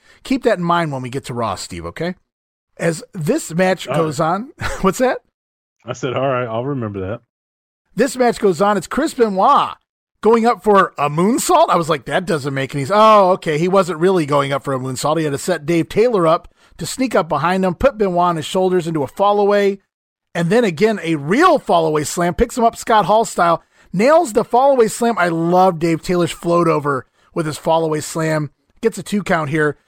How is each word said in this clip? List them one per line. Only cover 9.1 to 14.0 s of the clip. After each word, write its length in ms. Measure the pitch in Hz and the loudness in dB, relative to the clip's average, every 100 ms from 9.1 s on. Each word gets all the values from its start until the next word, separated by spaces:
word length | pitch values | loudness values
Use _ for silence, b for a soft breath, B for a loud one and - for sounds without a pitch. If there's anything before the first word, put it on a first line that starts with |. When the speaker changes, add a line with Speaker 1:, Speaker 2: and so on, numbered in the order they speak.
| - | 0
Speaker 1:
Benoit 640 | 220 185 226 247 131 - _ _ _ _ | 0 2 2 2 0 -6 _ _ _ _
going 240 | 208 233 226 | 2 4 4
up 200 | 214 214 | 0 4
for 280 | 196 175 - | 4 4 0
a 100 | 143 | -2
moonsault. 600 | 147 190 262 - 320 330 | 0 0 0 2 4 4
I 80 | 175 | 2
was 120 | 160 | 0
like, 180 | 151 135 | -2 -2
"That 200 | 151 185 | -4 -2
doesn't 260 | 160 139 | -4 -4
make 220 | 135 135 143 | -4 -4 -4
any 100 | 151 | 0
sense." 140 | 202 | 4
Oh, 300 | 220 214 185 185 | 6 6 6 2
okay. 240 | 180 151 | -2 -2
He 100 | 180 | 2
wasn't 320 | 196 170 156 | 2 0 0